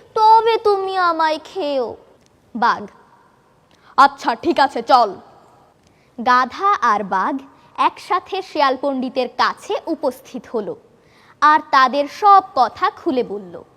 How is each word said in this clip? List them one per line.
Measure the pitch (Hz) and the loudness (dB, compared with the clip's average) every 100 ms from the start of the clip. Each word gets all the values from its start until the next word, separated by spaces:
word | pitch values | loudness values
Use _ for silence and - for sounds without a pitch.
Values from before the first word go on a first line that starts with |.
| - | -4
তবে | 440 440 440 453 453 | 4 6 6 4 0
তুমি | 427 392 381 381 | 0 0 -2 0
আমায় | 349 320 320 311 | 0 0 -2 -2
খেও।" | - 392 294 269 226 - - _ _ _ _ | -8 -8 -4 -4 -4 -8 -20 _ _ _ _
বাঘ, | 220 170 196 - - _ _ _ _ _ _ _ _ _ - | -2 0 0 -6 -20 _ _ _ _ _ _ _ _ _ 2
"আচ্ছা | 277 - 277 | 2 2 -6
ঠিক | 233 330 302 | -4 -2 0
আছে, | 277 247 | 0 -2
চল।" | 233 254 214 160 - - _ _ _ _ _ _ _ - | 2 2 2 -4 -18 -20 _ _ _ _ _ _ _ -6
গাধা | 233 247 254 311 392 403 | 0 0 0 -2 -2 0
আর | 240 208 | 0 -2
বাঘ | 196 190 226 269 - _ _ - | -2 -4 -4 -6 -10 _ _ -2
একসাথে | 294 - - 403 - 381 | -2 -4 -6 -6 -4 -10
শেয়াল | - 311 269 262 | -6 0 0 0
পণ্ডিতের | 285 262 254 262 240 - | -4 -4 -6 -6 -4 -2
কাছে | 214 196 - 440 - | -4 -4 -8 -8 -6
উপস্থিত | 320 285 254 - 233 - | -6 -6 -8 -12 -18 -10
হলো | 226 180 - _ _ _ _ _ - | -8 -8 -12 _ _ _ _ _ 0
আর | 294 302 - | 2 2 2
তাদের | 277 262 285 285 | 2 2 0 -4
সব | - 415 392 381 | 0 4 6 4
কথা | 269 226 - 392 | 0 -2 -2 -4
খুলে | - 339 254 | -4 -4 -4
বলল। | 190 208 180 170 - | -4 -8 -14 -20 -20